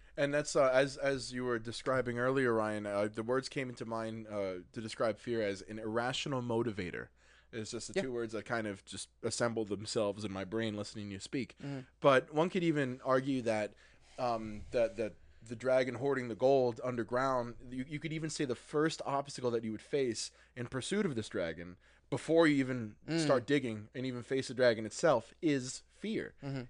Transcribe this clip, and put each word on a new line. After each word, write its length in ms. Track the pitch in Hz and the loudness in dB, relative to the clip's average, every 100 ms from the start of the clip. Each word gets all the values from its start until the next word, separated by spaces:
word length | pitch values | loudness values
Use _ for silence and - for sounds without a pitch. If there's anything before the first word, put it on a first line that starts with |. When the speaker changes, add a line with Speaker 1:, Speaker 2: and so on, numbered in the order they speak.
| - - | -16 -2
Speaker 1:
And 160 | 143 | 0
that's, 220 | 147 147 | 0 0
uh, 160 | 165 135 | 4 6
as, 240 | 131 139 139 | 6 4 2
as 340 | 139 139 113 | 0 0 -4
you 100 | 123 | -4
were 140 | 127 120 | -2 -2
describing 600 | 113 110 - 131 123 120 | -2 -6 0 0 2 0
earlier, 320 | 123 135 127 | 2 4 4
Ryan, 320 | 113 107 107 104 | 4 2 -2 -2
uh, 220 | 101 107 | 0 0
the 120 | 110 | 0
words 240 | 113 131 131 | 0 0 0
came 200 | - 127 | -6 -6
into 140 | 120 113 | -6 -6
mind, 420 | 113 113 113 110 | -4 -4 -6 -6
uh, 300 | 104 98 92 90 | -2 -2 -4 -8
to 80 | - | -10
describe 380 | 110 - 120 104 | -8 0 0 0
fear 240 | - 117 | -2 0
as 200 | 104 98 95 | 0 -2 -6
an 120 | 107 | -8
irrational 640 | 110 113 123 131 - 131 | -2 0 0 -2 -2 -4
motivator. 680 | 120 113 120 101 90 58 58 _ _ - _ | 0 0 0 -2 -6 -6 -10 _ _ -20 _
It's 200 | 117 107 | -10 -8
just 180 | 117 - | -8 -6
the 60 | 110 | -4
Speaker 2:
Yeah. 60 | |
Speaker 1:
two 100 | 190 | -2
words 220 | 120 113 | -4 -4
that 100 | 110 | -6
kind 220 | 104 120 110 | -4 -2 -2
of 180 | 98 | -6
just 240 | - 98 - _ | -10 -12 -12 _
assembled 480 | 117 - 120 113 107 | -4 0 0 0 -2
themselves 520 | 98 107 120 104 101 | -4 -2 0 0 0
in 80 | 104 | -4
my 140 | 95 | -4
brain 320 | 95 110 113 104 | -4 -2 -2 -2
listening 300 | 104 110 101 | -6 -8 -8
to 60 | |
you 40 | 98 | -10
speak. 380 | - 143 113 - | -6 -6 -6 -8
Speaker 2:
Mm-hmm. 140 | 143 139 127 _ | -10 -10 -12 _
Speaker 1:
But 280 | 147 131 127 | 6 6 4
one 160 | 151 175 | 0 2
could 120 | 190 | 2
even 380 | 170 147 131 127 | 2 2 0 -2
argue 380 | 131 131 135 135 | 2 2 2 -2
that, 320 | 113 107 104 - - - - - | 0 0 0 -6 -20 -20 -20 -4
um, 440 | 123 117 110 104 - | -2 -2 -4 -10 -4
that, 240 | 127 113 107 | 2 2 2
that 180 | 110 - - - 113 | -4 -6 -20 -20 -12
the 100 | 120 | -4
dragon 380 | 120 127 131 | 2 4 4
hoarding 340 | 117 139 131 123 | 0 0 0 -2
the 60 | |
gold 440 | 107 127 135 123 113 | 2 6 6 4 0
underground, 680 | 123 123 113 123 135 131 120 117 123 | -4 -4 0 0 2 2 -2 -8 -12
you, 140 | 131 131 | -10 -8
you 100 | 151 | -8
could 140 | 156 | -6
even 160 | 156 156 | -6 -6
say 140 | - | -4
the 100 | 147 | -2
first 460 | 117 - 147 160 - 110 | -2 -2 2 2 0 -2
obstacle 440 | 139 139 135 127 | -2 -2 -4 0
that 120 | 117 | 0
you 80 | 113 | -2
would 80 | 107 | -6
face 480 | - 143 131 110 - - - - | -2 0 0 -2 -6 -10 -20 -10
in 100 | 120 | -6
pursuit 400 | 131 123 202 208 | -6 -2 0 0
of 80 | |
this 140 | 120 107 | -2 -4
dragon 460 | 104 85 80 87 90 _ _ _ | -4 -4 -4 -10 -14 _ _ _
before 360 | - - 165 165 | -6 4 6 8
you 100 | 143 | 6
even 380 | 127 127 110 104 - | 2 -2 -4 -10 -4
Speaker 2:
Mm. 120 | 160 | 0
Speaker 1:
start 260 | 151 135 117 | 4 4 4
digging 420 | 143 123 107 107 | 2 2 -6 -8
and 100 | 135 | -6
even 180 | 131 123 | -6 -6
face 260 | 117 135 127 | -2 -2 -2
the 60 | |
dragon 300 | 123 123 110 | 4 4 4
itself 480 | 110 - 170 127 - - | -2 2 4 4 0 -2
is 420 | 170 143 127 - - - | 0 2 0 -10 -14 -10
fear. 340 | 202 214 76 - | -6 -4 -6 -10
Speaker 2:
Mm-hmm. 180 | 139 135 123 | -8 -8 -4